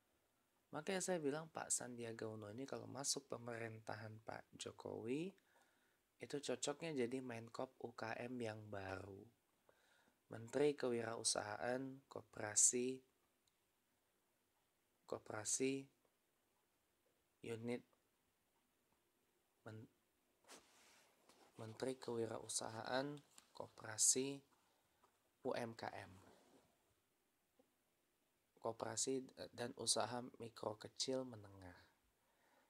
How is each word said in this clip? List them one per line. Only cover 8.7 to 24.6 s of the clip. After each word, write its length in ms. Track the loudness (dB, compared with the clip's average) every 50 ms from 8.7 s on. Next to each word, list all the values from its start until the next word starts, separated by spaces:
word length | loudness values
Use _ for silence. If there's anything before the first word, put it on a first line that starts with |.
| -6 -4 -2 -2 -4 -4 -4 -8 -10 -12 -12 -16 _ _ _ _ _ _ _ _ -20 _ _ -20 -20 -20 -20 -20 _ _ _ -10 -8
Menteri 400 | -8 -4 2 4 6 6 6 6
Kewirausahaan, 1400 | 4 2 2 4 4 2 0 -2 2 2 4 4 4 2 0 -2 0 2 2 2 2 0 -4 -6 -10 -12 -8
Koperasi, 880 | -8 -8 -8 -8 -8 -4 -2 2 6 8 8 8 8 6 2 2 0 -4 -8 _ _ _ _ _ _ _ _ _ _ _ _ _ _ _ _ _ _ _ _ _ _ _ _ _ _ _ _ _ _ _ _ _ _ _ _ _ _ _ -8
Koperasi, 800 | -6 -6 -6 -6 -6 -6 -2 0 2 4 4 4 4 4 2 -2 -8 _ _ _ _ _ _ _ _ _ _ _ _ _ _ _ _ _ _ _ _ _ _ _ _ _ _ _ _ _ -10 -6 -6
Unit, 320 | -4 -2 -2 -2 -2 -2 -4 _ _ _ _ _ _ _ _ _ _ _ _ _ _ _ _ _ _ _ _ _ _ _ _ _ _ _ _ _ _ _ _ _ _ _ -12
Men-, 240 | -10 -10 -10 -12 -14 _ _ _ _ _ _ _ _ _ _ _ -18 -18 -18 -18 -20 -20 -20 -20 -20 -20 -20 -20 -20 _ _ -20 -20 -20 -20 -20 -18 -12 -10
Menteri 400 | -10 -8 -2 0 0 0 0 -2
Kewirausahaan, 1200 | -2 0 2 2 2 2 0 -4 -4 -2 -2 0 0 0 -2 -2 0 2 4 4 4 2 -4 -8 -12 -16 -20 -20 -20 -16
Koperasi, 880 | -10 -10 -10 -10 -10 -10 -8 -4 4 6 8 8 8 8 4 0 -2 -6 -10 _ _ _